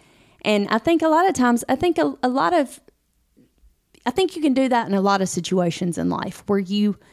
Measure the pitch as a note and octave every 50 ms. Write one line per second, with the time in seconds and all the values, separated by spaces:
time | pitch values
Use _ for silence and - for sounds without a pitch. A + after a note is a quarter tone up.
0 | _ _ _ _ _ _ _ _ - G#3+ G#3+ G3+ G3+ - G#3+ A3+ - E4 E4+ D#4+
1 | E4 D#4+ D4+ E4 F#4 G4 C4 - B3 A#3+ A#3+ A#3 - - C4 C4 F4+ F4+ D#4+ E4+
2 | D4+ C#4+ C4 - - B3+ B3 C#4 D#4 E4+ F4 D#4+ C4+ A#3+ - - _ - _ _
3 | _ _ _ _ _ _ _ _ _ _ _ _ _ - _ _ _ _ _ -
4 | - A#3+ B3+ G4 F#4+ E4 - E4 D4+ C#4+ B3 C4 C4 B3+ B3+ A#3 A3+ - G3 G3
5 | F#3+ G3+ G3 F#3+ F#3+ F3+ - F3+ E3 - F3+ F#3+ F3 E3+ - - D#3 F3 E3 -
6 | E2 F2 - - - F#3+ - - - - G3+ G3+ F#3+ F3 G3+ G#3 G#3 G#3 F#3+ -
7 | _ _